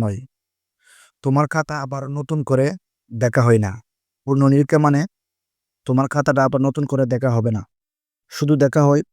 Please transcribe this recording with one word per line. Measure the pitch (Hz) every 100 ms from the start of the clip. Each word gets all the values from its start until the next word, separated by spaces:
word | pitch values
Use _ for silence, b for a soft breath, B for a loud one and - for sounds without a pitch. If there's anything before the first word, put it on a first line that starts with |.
নয়। | 110 98 131 _ _ _ _ _ b b b _
তোমার | 139 139 147
খাতা | 160 151 151
আবার | 139 139 135 143
নতুন | 139 156 135
করে | 131 139 185 _ _ -
দেখা | 117 120 135 120
হয় | 113
না। | 104 104 _ _ _ _ -
পূর্ণ | 139 139
নিরীক্ষা | 139 143 160 151
মানে | 143 180 _ _ _ _ _ _ _ -
তোমার | 131 135
খাতাটা | 147 147 135 135
আবার | 131 135
নতুন | 135 143
করে | 135 127
দেখা | 123 131 117
হবে | 113 107
না, | - _ _ _ _ _ _
শুধু | - 147 151
দেখা | 139 156 143
হয় | 143 -